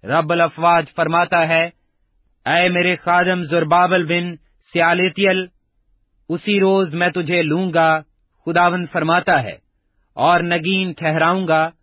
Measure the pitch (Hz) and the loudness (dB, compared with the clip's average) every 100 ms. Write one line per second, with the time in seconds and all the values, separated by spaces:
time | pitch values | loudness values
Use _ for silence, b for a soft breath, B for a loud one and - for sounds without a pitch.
0 | 95 151 156 170 165 - 170 170 156 - | -2 -2 0 0 -2 0 2 2 0 -4
1 | 165 165 175 175 160 165 170 _ _ _ | -2 0 0 0 0 0 -2 _ _ _
2 | _ _ _ _ - 160 180 180 180 180 | _ _ _ _ -2 0 2 0 -2 -2
3 | - 175 180 180 160 170 160 175 180 185 | 0 2 2 -2 -2 -2 2 2 4 2
4 | 160 175 175 165 _ _ _ 170 165 175 | 0 -4 -4 -10 _ _ _ -2 0 2
5 | 180 165 196 185 180 _ _ _ _ _ | -2 0 0 0 -6 _ _ _ _ _
6 | _ _ _ 170 - 202 190 196 185 156 | _ _ _ -6 -2 0 2 2 0 -2
7 | 175 185 160 175 156 160 190 165 160 156 | -2 -2 -2 -2 0 -2 0 0 2 0
8 | 147 _ _ _ - 170 175 180 170 175 | -4 _ _ _ -4 0 2 0 -4 -4
9 | 156 175 180 156 113 73 _ _ _ _ | 0 0 2 0 -2 -12 _ _ _ _
10 | _ - 139 170 170 170 160 190 185 165 | _ -2 2 2 0 -4 -2 -2 -4 -4
11 | 165 156 160 185 180 160 160 _ | -2 0 0 0 0 0 0 _